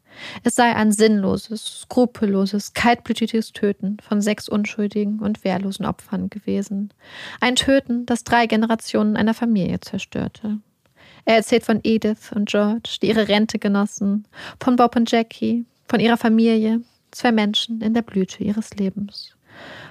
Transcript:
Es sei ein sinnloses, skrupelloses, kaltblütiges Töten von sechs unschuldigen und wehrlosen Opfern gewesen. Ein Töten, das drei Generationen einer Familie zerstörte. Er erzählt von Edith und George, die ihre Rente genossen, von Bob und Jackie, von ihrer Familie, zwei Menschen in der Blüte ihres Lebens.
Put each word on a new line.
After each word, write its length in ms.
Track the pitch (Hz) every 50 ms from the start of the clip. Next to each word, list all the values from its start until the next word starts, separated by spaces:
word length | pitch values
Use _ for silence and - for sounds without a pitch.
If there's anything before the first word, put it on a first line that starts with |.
| _ _ - - - - - - -
Es 120 | 240 -
sei 200 | - 240 233 226
ein 160 | - 214 214
sinnloses, 880 | 202 208 220 220 214 202 190 190 190 208 - - 220 220 - - - -
skrupelloses, 920 | - - - 254 247 240 - - 226 196 196 190 196 190 - 202 - - -
kaltblütiges 800 | - - 240 240 233 - - 226 - 226 - - 226 220 - -
Töten 440 | - 214 202 202 - - 190 208 208
von 200 | - - 208 208
sechs 280 | 202 220 214 - - -
unschuldigen 680 | - 208 208 - - 220 208 202 - 208 208 202 214 214
und 260 | 208 202 220 - -
wehrlosen 400 | 190 185 196 196 196 196 - 190
Opfern 440 | - 180 - - - 196 185 185 190
gewesen. 640 | - 208 - 196 196 196 202 - 202 196 208 202 _ _ _ - - - - - - -
Ein 160 | 233 247 254
Töten, 500 | - - - 269 277 269 - 240 240 240
das 200 | - 240 226 -
drei 200 | - 233 240 233
Generationen 680 | 226 226 220 226 226 226 226 - - - 214 214 214 214
einer 180 | - 208 220 220
Familie 460 | - 240 233 220 196 170 - - 185
zerstörte. 800 | - - - 196 - _ - - - - _ - - 214 214 214 _ _ _ _ _ _ _ _ - - - - -
Er 140 | 220 226
erzählt 260 | 220 214 - 247 226 -
von 160 | - 220 208 -
Edith 480 | 226 220 220 - 214 214 - - - -
und 160 | 208 208 -
George, 480 | - 208 208 208 220 233 - - - -
die 60 | -
ihre 220 | 196 226 220 208 202
Rente 300 | 202 208 220 - - 214
genossen, 680 | - 202 202 202 202 - - - 202 202 202 208 208 _ _ - - - - -
von 160 | - 262 247
Bob 220 | 247 240 240 -
und 120 | 247 233 -
Jackie, 560 | 240 226 226 226 - - 226 220 226 233 233 _ _ _ _
von 140 | - - 202
ihrer 160 | 202 233 233
Familie, 640 | - - 226 220 226 226 226 226 220 214 220 226 233 233 _ _ _ _ _
zwei 200 | - - - 240
Menschen 480 | 226 220 208 208 214 202 - - 226 220
in 120 | 220 220 226
der 80 | 233
Blüte 420 | 226 - - 196 190 - - - -
ihres 280 | 202 208 220 - -
Lebens. 640 | - 208 196 190 - 208 202 202 - - - - _ _ _ _ - - - - - - - -